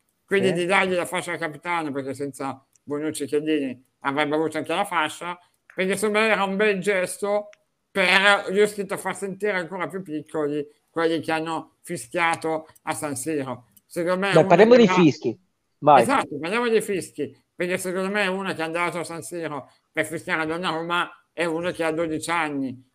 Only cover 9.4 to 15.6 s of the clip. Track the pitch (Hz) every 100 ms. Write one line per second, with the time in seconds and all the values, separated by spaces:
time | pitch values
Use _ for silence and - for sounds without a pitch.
9.4 | 208 190 160 185 165 185 147 151 156 160
10.4 | 147 147 143 _ _ 165 165 165 - 160
11.4 | 160 160 - _ - 170 - 175 165 165
12.4 | 160 156 156 - - 151 151 135 156 151
13.4 | 135 120 - _ _ 175 170 185 196 170
14.4 | 190 175 220 247 214 185 165 - 123 110
15.4 | _ _